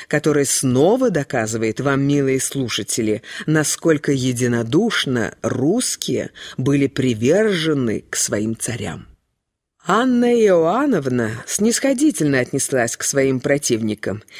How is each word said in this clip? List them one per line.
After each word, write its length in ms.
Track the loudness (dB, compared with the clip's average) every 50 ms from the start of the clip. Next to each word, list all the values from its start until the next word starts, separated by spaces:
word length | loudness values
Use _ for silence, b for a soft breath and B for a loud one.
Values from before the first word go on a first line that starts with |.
| B
которое 380 | -2 -2 0 2 2 2 2 0
снова 640 | 0 0 0 0 2 4 4 4 4 4 4 2 0
доказывает 720 | 0 -2 -4 -2 -2 -2 -2 -2 -2 -2 -2 -2 -2 -2
вам, 220 | 0 0 0 2
милые 380 | 2 2 2 2 2 2 0 0
слушатели, 840 | -2 -4 -4 -4 -4 -4 -4 -6 -6 -4 -4 -2 0 0 -2 -2 B B B B B
насколько 640 | 0 0 2 0 0 -2 0 2 2 2 2 2 0
единодушно 1200 | 0 0 0 -2 0 0 0 0 0 0 0 0 2 2 2 2 0 -2 -2 -2 -2 -2 -2 -4 -6 -4
русские 880 | -4 -4 -2 0 0 0 0 0 -2 -4 -4 -6 -6 -4 -4 -4 -4 -6 B B B B B -4
были 300 | -2 0 0 2 0 0
привержены 1160 | -2 -2 -2 -2 0 0 2 2 4 4 2 2 0 0 0 0 0 0 0 -2 -2 -4 -6 _
к 60 | -6
своим 380 | -4 -4 -2 -2 -4 -4 -4 -4
царям. 520 | -6 -6 -8 -8 -6 -8 -10 -10 -12 -14 -20 -20 _ _ _ _ _ _ _ _ _ _ _ _ _ -4
Анна 480 | 0 0 2 2 2 2 2 2 4 4
Иоанновна 1080 | 4 4 4 6 4 4 2 2 2 2 2 0 0 0 0 -2 0 -2 -2 -4 -8 -8
снисходительно 920 | -6 -2 0 2 2 2 2 0 0 2 2 2 2 2 2 0 2 2 2
отнеслась 540 | 0 0 -2 -2 -2 0 0 0 0 0 -2 -4
к 40 |
своим 380 | -6 -2 0 2 2 2 2 0
противникам. 840 | 0 0 0 0 0 0 0 0 0 -2 -4 -4 -4 -6 -6 -8 B B B